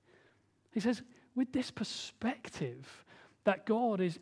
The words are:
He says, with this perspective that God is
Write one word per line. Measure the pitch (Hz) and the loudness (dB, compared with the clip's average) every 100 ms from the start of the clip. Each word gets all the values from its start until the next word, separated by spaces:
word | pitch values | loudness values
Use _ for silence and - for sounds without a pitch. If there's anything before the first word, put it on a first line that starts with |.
| _ - _ _ _ _ _ | _ -20 _ _ _ _ _
He | 220 | 0
says, | 214 233 - - _ | 0 0 -4 -20 _
with | 247 254 | -2 0
this | 262 247 | 0 -2
perspective | - 214 - - - 226 285 - - 135 123 135 - - - - _ | -4 -6 -6 -10 -4 -4 -4 -8 -6 -6 -6 -16 -20 -20 -20 -20 _
that | - 190 - | 2 2 2
God | 220 240 196 | 2 4 4
is | 185 165 | 2 0